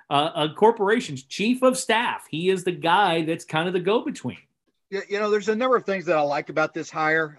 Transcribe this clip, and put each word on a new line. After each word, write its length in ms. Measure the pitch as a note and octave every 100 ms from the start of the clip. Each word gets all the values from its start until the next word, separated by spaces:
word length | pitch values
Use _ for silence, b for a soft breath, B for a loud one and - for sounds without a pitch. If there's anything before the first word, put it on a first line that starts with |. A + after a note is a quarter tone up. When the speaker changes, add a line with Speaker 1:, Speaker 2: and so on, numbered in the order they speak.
| B
Speaker 1:
uh, 220 | C#3+ D#3+ E3
uh, 180 | D#3 -
corporations, 680 | G#3+ A3 G3 A#3 A#3+ B2+
chief 400 | - - G#3+ B3
of 140 | B3+ B3+
staff. 500 | - A3 A#3 G#2+ -
He 200 | D3+ F#3
is 160 | F#3+ F3+
the 80 |
guy 480 | D#3 E3 F#3 G3 E3
that's 240 | D#3+ E3 -
kind 220 | D#3 F3+
of 40 |
the 60 | F#3
go-between. 600 | F3 A3+ D4+ F#3 B2 F2 _ _ _ _ _
Speaker 2:
Yeah, 120 | G3 F#3
you 100 | G3+
know, 100 | G#3
there's 200 | G#3 G3+
a 60 | G#3+
number 200 | C4 A3+
of 100 | G3
things 200 | F#3+ E3
that 100 | D#3
I 60 |
like 260 | C#3+ C#3+ -
about 260 | D3+ D#3
this 160 | E3 D3+
hire. 460 | D#3+ D#3 D#3+ D#3